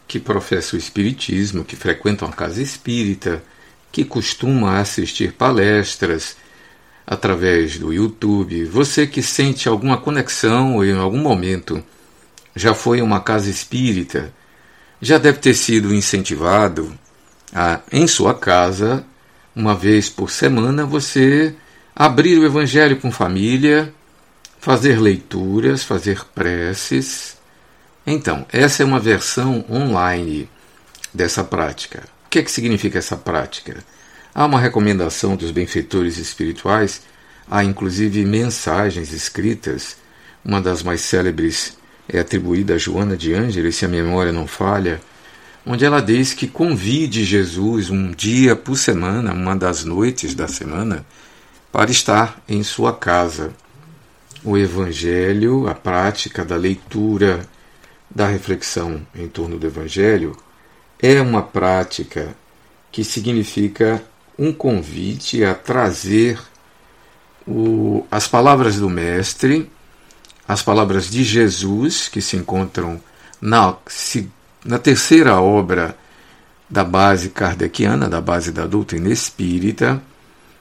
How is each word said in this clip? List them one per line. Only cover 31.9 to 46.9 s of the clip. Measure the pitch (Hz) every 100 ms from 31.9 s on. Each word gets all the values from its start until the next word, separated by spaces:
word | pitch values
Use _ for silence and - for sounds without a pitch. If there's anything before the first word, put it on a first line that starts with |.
| - - _ _
O |
que | 165
é |
que | 151
significa | - 117 107 104 92
essa | - -
prática? | - 82 - - - - - _ - - - -
Há | 147
uma | 135
recomendação | 123 117 104 98 85 - 98 95
dos | 82
benfeitores | 82 87 - - 98 87 82
espirituais, | 80 - 80 82 - 107 101 - - - - - -
há | 101
inclusive | 101 95 95 92 107 104 98
mensagens | 107 120 117 - 82 104 87 78
escritas, | 78 - - 101 110 - 67 - - _ _ - -
uma | - 98
das | 92 87
mais | 87 85
célebres | - 95 90 80 82 78 - - _ _ -
é | 87
atribuída | 85 98 87 87 98 85
a |
Joana | 87 85 101 92
de | 80
Ângeles, | 87 120 95 82 85
se | 92
a |
memória | 87 85 90 90
não | 82 76
falha, | - 95 101 92 80 - - - - - - -
onde | 120
ela | 143 147
diz | 101 117 131
que | - 139
convide | - 170 127 95